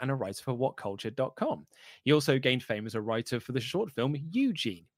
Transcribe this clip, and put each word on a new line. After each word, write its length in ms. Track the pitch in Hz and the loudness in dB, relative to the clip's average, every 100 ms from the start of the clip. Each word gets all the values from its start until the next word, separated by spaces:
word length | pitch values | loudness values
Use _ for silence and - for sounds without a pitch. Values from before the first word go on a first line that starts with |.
and 80 | 131 | -2
a 60 | |
writer 260 | 135 98 98 | -2 -2 -4
for 140 | - | -4
What 220 | 123 131 - | 0 0 -2
culture 340 | 104 101 113 | -6 -6 -6
dot 240 | 117 131 | -2 -4
com. 320 | - 269 - - _ - - | -2 -2 -2 -8 _ -20 -4
He 80 | - | 4
also 260 | 151 143 135 | 6 6 4
gained 240 | 131 127 | 4 2
fame 240 | - 107 110 | 0 -4 -4
as 80 | |
a 60 | 113 | -4
writer 400 | 107 113 117 123 | -2 -2 -2 -4
for 100 | - | -2
the 100 | 127 | -4
short 300 | 120 180 214 | -2 -2 -2
film 240 | - 127 147 160 | 0 0 0 -2
Eugene. 540 | 202 269 175 117 90 85 | 0 0 0 -4 -6 -12